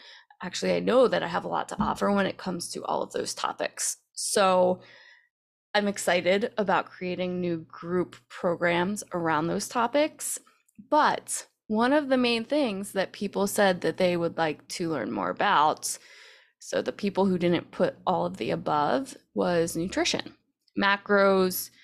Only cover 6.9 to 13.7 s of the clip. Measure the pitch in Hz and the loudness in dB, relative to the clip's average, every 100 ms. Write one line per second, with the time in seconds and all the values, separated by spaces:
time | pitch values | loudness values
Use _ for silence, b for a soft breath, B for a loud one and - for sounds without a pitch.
6.9 | - 185 175 185 180 175 165 160 - 170 | -6 -8 -4 -4 -2 -2 -4 -8 -12 -4
7.9 | 180 - - _ - 185 165 175 170 185 | -2 -2 -8 _ -4 -2 0 2 2 0
8.9 | 208 - 180 165 151 165 185 - 247 233 | -4 -6 -4 0 0 0 -2 -4 -2 0
9.9 | 285 302 - - - _ b b - - | 2 0 -2 -10 -10 _ b b -20 0
10.9 | 302 233 - - - - _ - 214 240 | 2 4 2 -4 -10 -10 _ -4 0 2
11.9 | 302 269 254 247 233 226 294 254 190 202 | 2 2 2 2 0 0 0 0 -2 -6
12.9 | 190 180 - 202 190 202 - 202 | -4 -4 -4 -4 -2 0 4 4